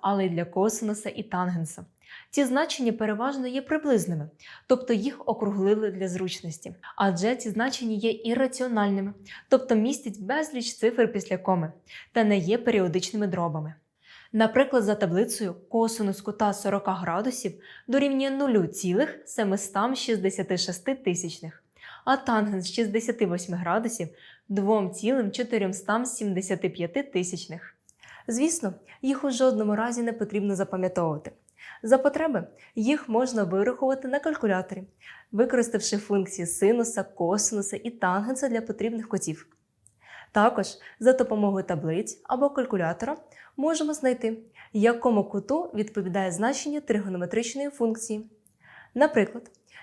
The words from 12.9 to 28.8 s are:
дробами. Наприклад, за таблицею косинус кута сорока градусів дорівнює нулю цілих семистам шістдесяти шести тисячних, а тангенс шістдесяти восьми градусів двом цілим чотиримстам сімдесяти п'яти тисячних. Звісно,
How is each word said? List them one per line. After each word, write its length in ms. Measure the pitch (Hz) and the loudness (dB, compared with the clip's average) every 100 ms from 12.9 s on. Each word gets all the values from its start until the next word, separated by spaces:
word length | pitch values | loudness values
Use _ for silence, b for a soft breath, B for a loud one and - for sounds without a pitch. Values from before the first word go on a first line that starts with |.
| 170 180 214 208 | 2 -2 -2 -2
дробами. 460 | 180 170 156 151 - _ _ B B B | 0 -2 -2 -6 -10 _ _ B B B
Наприклад, 500 | 220 220 226 277 262 | 2 4 6 4 4
за 120 | 202 208 | 2 2
таблицею 600 | 196 170 240 - 202 175 - | 2 2 2 0 -4 -6 -4
косинус 520 | 226 226 226 202 196 | 0 0 0 -2 -2
кута 320 | - 208 214 | -6 0 0
сорока 400 | 202 208 196 196 | 0 0 0 0
градусів 680 | 185 175 170 226 247 202 160 B B - | -2 -2 -2 -2 -4 -6 -8 B B -2
дорівнює 420 | 262 277 269 269 | 2 2 2 0
нулю 380 | 269 285 220 170 | 0 2 4 2
цілих 520 | - 185 180 302 - - | 0 0 2 2 -2 -8
семистам 720 | - 208 196 - 196 226 262 | -2 0 0 -2 0 0 0
шістдесяти 600 | - 220 185 190 190 180 | 0 0 0 -2 -2 -2
шести 380 | - 175 - 269 | -2 -4 -4 -2
тисячних, 680 | - 175 175 - 160 - _ B B B - | -2 -2 -4 -8 -14 -18 _ B B B 0
а 120 | 269 | 0
тангенс 540 | 269 226 208 196 180 | 2 2 2 0 -2
шістдесяти 540 | - 226 208 226 233 202 | -2 0 0 -2 0 0
восьми 320 | 175 175 175 | 0 -4 -4
градусів 500 | 175 190 233 - 165 B B B - | 0 0 0 -4 -8 B B B -4
двом 420 | 202 196 220 190 | 0 4 4 2
цілим 400 | 180 208 269 214 | -2 0 2 0
чотиримстам 720 | - 240 226 196 190 - 214 254 | -2 -2 0 0 -2 -2 0 -2
сімдесяти 640 | - 214 185 190 180 185 | -4 -2 -2 -2 -2 -2
п'яти 340 | 160 170 214 | -2 -4 -4
тисячних. 720 | 277 185 180 180 - 165 - - _ B B B - | -2 -2 -2 -6 -10 -14 -16 -20 _ B B B -4
Звісно, 460 | 233 302 339 208 180 | 0 2 0 -4 -6